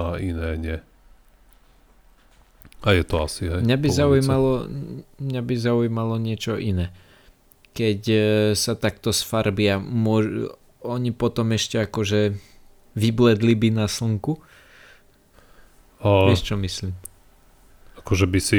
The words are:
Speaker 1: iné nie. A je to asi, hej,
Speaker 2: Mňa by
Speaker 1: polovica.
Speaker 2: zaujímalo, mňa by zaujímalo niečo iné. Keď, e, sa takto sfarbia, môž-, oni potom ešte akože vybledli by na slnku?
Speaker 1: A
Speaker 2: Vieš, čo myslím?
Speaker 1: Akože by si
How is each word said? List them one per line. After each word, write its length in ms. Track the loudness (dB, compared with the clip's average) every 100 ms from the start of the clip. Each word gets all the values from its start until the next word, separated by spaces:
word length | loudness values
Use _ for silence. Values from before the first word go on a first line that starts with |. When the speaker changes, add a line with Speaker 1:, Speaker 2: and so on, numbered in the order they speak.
| -2 -4
Speaker 1:
iné 320 | -6 -4 -4 -4
nie. 220 | -6 -8 -10 _ -20 -20 _ _ _ _ _ _ _ _ _ _ _ _ _ _ -20 -6
A 120 | 2
je 120 | 2
to 120 | 2 -2
asi, 280 | -4 -4 -6
hej, 140 | -2
Speaker 2:
Mňa 160 | 0 2
by 100 | 2
Speaker 1:
polovica. 100 | 2
Speaker 2:
zaujímalo, 540 | 4 4 4 2 2 0 -4 -10 -10 -12 -16 -10
mňa 240 | -6 -6
by 140 | -4 -2
zaujímalo 580 | 0 2 0 0 -2 -4
niečo 360 | -4 -6 -4 -4
iné. 360 | -2 -2 -2 -8 -20 _ _ _ _ _ _
Keď, 300 | -4 -2 -2 0
e, 160 | 2 4 4 2
sa 220 | 0 -2 -2
takto 340 | -4 -4 -2
sfarbia, 680 | -2 -2 -2 0 0 2 0
môž-, 720 | -2 -2 2 2 0 -2 -6 -10 _ _
oni 300 | -8 -4 -4
potom 400 | -2 -2 0 0
ešte 300 | 0 -2 -2
akože 560 | -4 -4 0 2 2 -2 -10 -20 -20 _ _
vybledli 640 | -2 0 4 4 6 4 4
by 140 | 2
na 140 | 2 0
slnku? 500 | -2 -2 -2 -4 -6 -10 -20 -20 -20 -20 -20 _ _ _ _ -20 -20 -20 _ _ _
Speaker 1:
A 280 | 2 6 6
Speaker 2:
Vieš, 160 | 4
čo 120 | 0 -4
myslím? 360 | -4 -6 -8 -10 -14 -20 _ _ _ _ _ -20 -20 -20
Speaker 1:
Akože 320 | -4 0 2
by 80 | 0
si 160 | 2